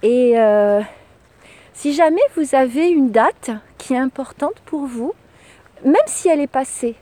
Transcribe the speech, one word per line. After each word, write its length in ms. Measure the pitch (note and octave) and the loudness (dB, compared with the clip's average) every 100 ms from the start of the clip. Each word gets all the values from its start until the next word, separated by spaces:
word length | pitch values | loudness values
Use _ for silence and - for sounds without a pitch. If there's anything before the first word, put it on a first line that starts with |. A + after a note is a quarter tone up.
Et, 300 | G#3 B3 B3 A#3 | 2 2 2 4
euh, 440 | A3 G#3 G#3 G#3 G#3+ - - _ _ _ - - - | 4 4 2 0 -2 -12 -20 _ _ _ -20 -20 -20
si 200 | - C#4+ | -8 -6
jamais 300 | D4 D#4+ E4 C5+ - | 2 2 2 0 0
vous 180 | D4 | 0
avez 340 | C4+ C4 A#3+ E4+ | 2 0 0 0
une 220 | E4 C4+ | 2 2
date 400 | A3 A#3 - - G#3+ _ _ | 2 0 -2 -10 -12 _ _
qui 160 | - | -6
est 40 | B3+ | -4
importante 640 | C4 - C4 - C#4+ G#4+ | -4 -6 -14 -8 -8 -8
pour 220 | - D#4 C#4 | -10 -8 -8
vous, 260 | A#3+ B3 G#4+ _ _ - - _ - | -8 -8 -10 _ _ -20 -20 _ -6
même 120 | C4 E4+ D#5 | 0 2 2
si 220 | - F#4 | -2 0
elle 100 | D#4 | 0
est 80 | C#4+ | 0
passée 480 | C4 C4+ - A#3+ A3+ | -4 -6 -6 -8 -8